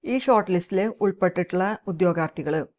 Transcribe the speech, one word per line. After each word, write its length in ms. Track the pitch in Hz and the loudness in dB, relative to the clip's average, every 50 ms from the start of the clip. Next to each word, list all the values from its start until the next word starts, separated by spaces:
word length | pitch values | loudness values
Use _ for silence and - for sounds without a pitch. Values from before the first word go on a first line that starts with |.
| - | -4
ഈ 120 | - 240 | -2 -2
ഷോർട്ട് 340 | 262 - 269 240 214 196 - | -2 2 4 2 2 4 2
ലിസ്റ്റിൽ 280 | 185 175 175 - 196 190 196 226 214 - | 0 0 0 0 -2 0 0 0 -2 0
ഉൾപ്പെട്ടിട്ടുള്ള 640 | 208 196 185 - - 180 180 180 175 - - 180 185 202 214 - _ | -2 -2 0 0 -2 0 0 -2 -4 -2 0 -2 0 0 -2 -6 _
ഉദ്യോഗാർത്ഥികൾ 640 | - 175 160 185 175 165 165 160 156 - - 147 151 147 160 143 - _ | -8 -2 0 0 2 2 0 -2 -4 -6 -6 -4 -2 -2 -2 -4 -6 _